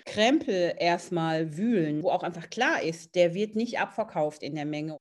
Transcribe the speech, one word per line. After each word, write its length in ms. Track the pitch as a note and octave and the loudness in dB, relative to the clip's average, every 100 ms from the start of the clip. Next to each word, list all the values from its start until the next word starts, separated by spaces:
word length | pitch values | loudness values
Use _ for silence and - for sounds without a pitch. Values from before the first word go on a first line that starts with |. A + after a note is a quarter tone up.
Krempel 720 | - - A3 D4+ - F#3+ F3 - | -6 2 4 4 2 0 0 2
erstmal 760 | E3+ F3 - F3 D#3+ D#3+ D#3+ D3+ | 2 2 0 -2 0 0 -2 -2
wühlen, 480 | A3 A3 D#3 D3+ | 2 2 2 0
wo 60 | F3 | 0
auch 140 | F3+ | 0
einfach 260 | E3 E3+ - | -2 -8 -8
klar 340 | - C4 E4 | -2 0 2
ist, 320 | D#3 E3 - F3 | -2 -6 -2 2
der 180 | F3 | 4
wird 220 | F3 G#3 G#3+ | 2 -2 -2
nicht 240 | A#3+ - | -2 -2
abverkauft 640 | G3+ - G#3 F3 D3+ D3+ | -4 -4 -4 -2 -2 -2
in 120 | B2 D3+ | -8 -6
der 100 | D3 | -6
Menge. 320 | D3+ D#3 D3+ | -6 -8 2